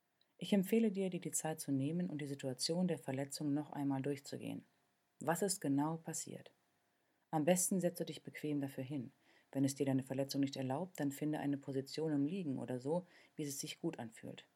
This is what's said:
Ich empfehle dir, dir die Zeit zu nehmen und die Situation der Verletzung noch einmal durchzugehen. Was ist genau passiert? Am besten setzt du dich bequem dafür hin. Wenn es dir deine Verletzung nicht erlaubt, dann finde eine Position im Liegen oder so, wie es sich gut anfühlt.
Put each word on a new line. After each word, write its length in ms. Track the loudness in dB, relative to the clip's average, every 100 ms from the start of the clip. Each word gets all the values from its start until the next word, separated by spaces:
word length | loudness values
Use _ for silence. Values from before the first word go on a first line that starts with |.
| _ _ _ -8
Ich 160 | 2
empfehle 380 | 2 6 4 4
dir, 180 | 2 -2
dir 100 | -2
die 120 | -4
Zeit 280 | -2 -2 -4
zu 120 | -2
nehmen 380 | 0 0 0 -2
und 120 | -4
die 60 | -6
Situation 600 | -4 -6 -2 0 2 2
der 120 | 0
Verletzung 540 | -2 -2 -2 -2 0
noch 180 | 0 0
einmal 300 | -2 0 2
durchzugehen. 640 | 0 -2 -4 -8 -6 -8 -10 _ _ _ _ -6
Was 220 | 0 2
ist 180 | 2 0
genau 380 | 2 2 2 -2
passiert? 540 | -4 -8 -6 -10 -14 _ _ _ _ _ _ _ -2
Am 140 | 2
besten 360 | 6 6 6 4
setzt 180 | 2 0
du 60 | -6
dich 180 | -6
bequem 380 | -10 -6 -2 0
dafür 220 | -2 -4
hin. 280 | -4 -4 -6 -10 _ -20 -6
Wenn 140 | 2 2
es 100 | 4
dir 100 | 4
deine 180 | 4
Verletzung 380 | 2 0 0 2
nicht 140 | 0 0
erlaubt, 440 | -2 -2 -2 -2
dann 120 | -2
finde 280 | 0 -2 0
eine 180 | 0 -2
Position 540 | -2 -2 -2 -2 0
im 140 | 2 2
Liegen 320 | 0 -2 -2
oder 220 | -2 -2
so, 260 | 0 0 -2 -16 -16 -6
wie 80 |
es 160 | -4 -4
sich 200 | -6 -4
gut 200 | -4 -4
anfühlt. 480 | -8 -8 -12 -12 -16